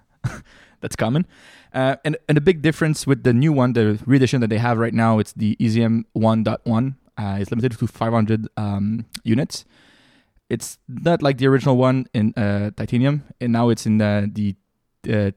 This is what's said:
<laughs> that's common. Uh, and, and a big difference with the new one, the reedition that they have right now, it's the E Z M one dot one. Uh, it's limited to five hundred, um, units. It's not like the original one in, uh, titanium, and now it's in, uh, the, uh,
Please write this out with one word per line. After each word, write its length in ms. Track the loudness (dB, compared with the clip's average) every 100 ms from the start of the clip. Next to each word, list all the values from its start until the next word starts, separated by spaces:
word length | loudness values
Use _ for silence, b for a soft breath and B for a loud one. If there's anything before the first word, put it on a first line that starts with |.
| _ _
<laughs> 560 | -10 -10 -20 -20 _ _
that's 160 | -12 -4
common. 300 | 0 0 -2 B B B B
Uh, 220 | -2 -2 -2
and, 120 | -4 -6 0
and 80 | 2
a 40 |
big 200 | 4 2
difference 460 | 0 0 -2 0 0
with 160 | 0
the 100 | 2
new 200 | 4 4
one, 200 | 2 2
the 280 | 2 2 0
reedition 360 | 2 2 4 0
that 80 | 0
they 100 | 0
have 200 | 0 0
right 140 | 0
now, 280 | 0 2 2
it's 120 | 0
the 240 | -2 -4 0
E 80 | 0
Z 120 | 2
M 200 | 2 0 -2
one 300 | -2 2 2
dot 180 | 0 -4
one. 320 | -2 -2 -2 -6 _ -10
Uh, 220 | -6 -4
it's 100 | -4
limited 260 | -2 -2 -2
to 80 | -6
five 260 | -4 -2
hundred, 360 | 0 0 -2 -4 -6
um, 500 | -4 -2 -4 -4 -8 -10
units. 420 | -2 -2 -2 -10 -18 b b b b b b b _
It's 280 | -8 -8 -18 -16
not 340 | -6 -2 0
like 160 | 0 2
the 80 | 2
original 300 | 4 2 2
one 300 | 2 0 -2
in, 220 | 0 0 0
uh, 360 | -2 -2 -4 -6
titanium, 460 | -4 0 0 0 -6 -8
and 120 | -2
now 160 | 2 2
it's 160 | 0 0
in, 160 | 2
uh, 240 | 2 0 -2
the, 260 | -2 -4 -6 _ _ _ _ -4
uh, 220 | -2 -2